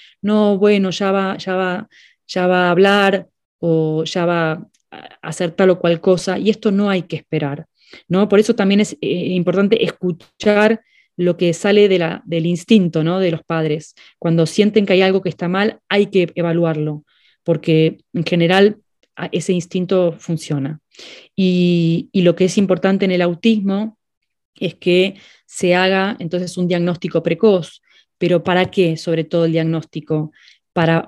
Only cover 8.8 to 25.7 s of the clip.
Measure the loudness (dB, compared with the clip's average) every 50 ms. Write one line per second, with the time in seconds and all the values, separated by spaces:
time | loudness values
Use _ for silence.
8.8 | 0 -2 -4 -8 -6 -6 -4 -4 -4 -4 -2 -2 -2 -2 0 0 0 0 0 0
9.8 | 0 -2 -4 -6 -6 -6 -6 -8 -12 _ _ -4 -2 0 2 4 4 2 2 -2
10.8 | _ _ _ _ _ _ _ -4 -2 -2 0 0 0 -2 -2 -2 0 2 4 4
11.8 | 4 4 4 2 0 -2 -6 -8 -10 -6 -4 -4 -2 -2 -2 -2 0 2 4 4
12.8 | 4 2 0 -2 0 0 0 0 0 -2 -2 -4 -6 -4 -4 -2 -2 -2 -4 -4
13.8 | -8 -12 _ _ -20 -20 _ -6 -2 0 2 2 2 2 2 2 2 2 2 2
14.8 | 2 2 4 4 4 2 2 0 -2 -4 -6 -6 -4 -4 -2 0 -2 -2 -4 -6
15.8 | _ -2 0 0 0 0 0 0 0 -2 -2 -4 -2 -2 0 0 0 0 -2 -2
16.8 | -4 -6 -6 -8 -12 _ _ _ _ _ _ _ _ -2 -2 -2 0 2 2 4
17.8 | 4 2 0 -4 _ _ -6 -6 -4 -2 0 0 2 2 4 4 4 4 2 -2
18.8 | _ _ _ _ _ _ _ -14 -10 -8 -6 -6 -4 -4 -4 -4 -4 -6 -6 -6
19.8 | -4 -2 0 0 0 0 -2 -4 -6 -6 -6 -6 -6 -6 -6 -6 -6 -6 -8 -12
20.8 | _ _ _ -20 -20 -20 -20 -20 -20 _ _ -2 0 0 2 2 2 2 2 2
21.8 | 2 0 0 -2 -4 -4 -2 2 2 2 2 2 0 0 0 0 0 0 0 0
22.8 | 0 0 0 0 0 0 0 0 0 -2 -2 0 0 0 2 2 0 -2 -4 -4
23.8 | -4 -8 -10 _ _ _ _ _ _ _ _ _ _ _ _ -8 -8 -8 -8 _
24.8 | -2 0 2 2 2 0 -4 -10 -20 -20 _ _ _ _ -10 -4 0 0